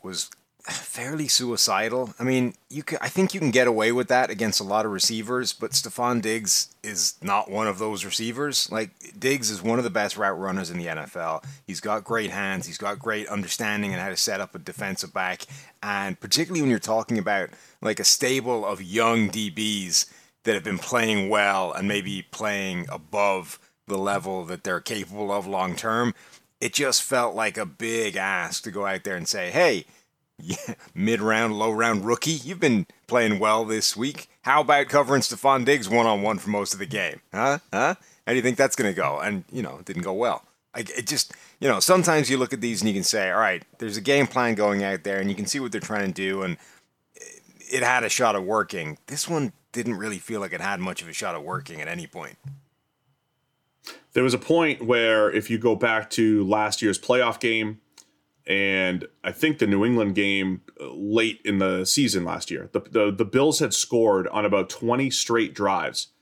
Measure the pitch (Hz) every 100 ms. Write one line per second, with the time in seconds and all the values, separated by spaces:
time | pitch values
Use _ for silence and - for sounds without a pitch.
0 | 92 87 - - _ _ - - - -
1 | 123 156 143 - 127 113 - 98 110 127
2 | 123 - 123 131 123 - - 143 - 156
3 | 143 180 190 190 151 120 123 113 110 123
4 | 113 127 127 101 113 - 98 104 110 95
5 | - 110 107 123 120 - 113 - 107 -
6 | 123 120 110 113 104 - - _ 107 98
7 | - - 90 101 - 101 107 95 110 101
8 | 95 98 113 120 147 131 - 110 104 -
9 | - 101 127 139 113 104 104 120 120 101
10 | 104 101 101 87 95 95 85 87 85 78
11 | 73 90 82 80 139 - - 95 107 107
12 | 98 113 101 90 98 95 85 82 101 104
13 | 113 107 104 104 90 - 107 104 101 92
14 | 95 90 - 98 95 92 82 - 101 95
15 | 90 98 92 90 - 139 - _ 104 101
16 | 98 92 104 147 165 175 139 113 - 110
17 | 110 113 98 101 90 - - _ 107 107
18 | 98 - 127 135 123 117 101 95 92 107
19 | 117 117 101 104 104 85 110 104 92 82
20 | - - _ _ 113 104 87 90 - 123
21 | 113 107 98 107 101 98 90 76 98 101
22 | 98 95 - - 107 101 95 90 82 82
23 | 78 104 101 95 82 - _ _ - 98
24 | 98 101 95 92 85 90 98 90 - 110
25 | 87 101 104 101 95 98 92 85 113 113
26 | 120 - - - _ - 120 - 139 120
27 | - 127 120 98 110 104 95 71 117 113
28 | 107 95 95 92 82 - 113 98 101 92
29 | 101 90 82 104 90 135 175 101 - _
30 | _ _ _ - 80 90 - - - 85
31 | 104 113 107 110 113 104 113 110 117 107
32 | 104 120 156 160 123 185 156 110 120 _
33 | - 123 113 101 107 110 110 110 - 101
34 | 131 151 - _ - 147 143 143 135 147
35 | 127 135 - 117 139 135 123 143 95 117
36 | 113 101 104 101 98 104 98 98 101 107
37 | 87 69 _ 95 127 143 - 98 139 190
38 | _ _ - 123 120 120 135 - 107 90
39 | 76 71 92 104 - 123 87 69 92 160
40 | 165 95 120 - - _ _ - 107 -
41 | 117 143 - - - - 135 101 - 185
42 | 175 156 123 131 127 120 117 104 107 98
43 | 87 110 95 92 107 90 - - 110 104
44 | 101 143 131 127 120 107 104 101 98 95
45 | 101 98 98 98 104 143 123 104 - 107
46 | 98 90 95 98 92 85 - - _ _
47 | _ - - - _ _ - 135 123 127
48 | 110 - 120 101 92 110 95 95 76 147
49 | - 151 - 165 127 - _ 120 117 101
50 | 107 95 - 110 98 80 95 98 92 87
51 | 82 80 101 82 76 92 - 80 76 175
52 | - 90 76 - 139 139 _ _ _ _
53 | _ _ _ _ _ _ _ _ - -
54 | _ 127 127 123 - 165 160 135 117 120
55 | 113 110 107 113 - 113 117 110 117 110
56 | 107 - 110 107 95 107 107 - 107 92
57 | - 123 120 110 120 113 107 107 _ _
58 | - _ _ _ - 98 98 95 92 90
59 | - _ 95 - 156 147 107 98 113 120
60 | 104 95 101 98 95 92 - - 69 71
61 | 101 110 113 107 107 98 95 92 92 -
62 | 127 92 85 82 - 82 - - - 113
63 | 104 98 98 127 147 147 135 - - 120
64 | 113 98 92 107 104 98 92 - 117 123
65 | 135 - - 117 107 - 101 92 76 -
66 | - _